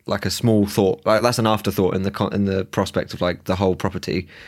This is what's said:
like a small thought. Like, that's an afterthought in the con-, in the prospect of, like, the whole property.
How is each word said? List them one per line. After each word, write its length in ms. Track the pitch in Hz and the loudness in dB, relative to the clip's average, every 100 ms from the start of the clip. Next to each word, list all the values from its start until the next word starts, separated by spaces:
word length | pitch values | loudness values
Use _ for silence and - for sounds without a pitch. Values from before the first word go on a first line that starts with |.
| - | -6
like 180 | 101 101 | -4 -4
a 40 | |
small 360 | - 120 107 101 | 0 2 4 2
thought. 380 | - 98 - | 2 2 2
Like, 180 | - 107 | 2 2
that's 160 | 120 123 | 2 2
an 80 | 110 | 2
afterthought 480 | 107 101 95 92 | 2 0 0 0
in 80 | 92 | 0
the 80 | 95 | -4
con-, 220 | - 104 | -2 -2
in 120 | - | 0
the 200 | 98 95 | 0 -2
prospect 500 | 95 - 95 - - | -2 -2 -2 -2 -6
of, 60 | - | -4
like, 240 | 87 90 | -4 -2
the 120 | - 92 | -4 0
whole 180 | 98 | 0
property. 540 | 90 98 92 - 92 90 - | 0 -2 -4 -4 -6 -6 -12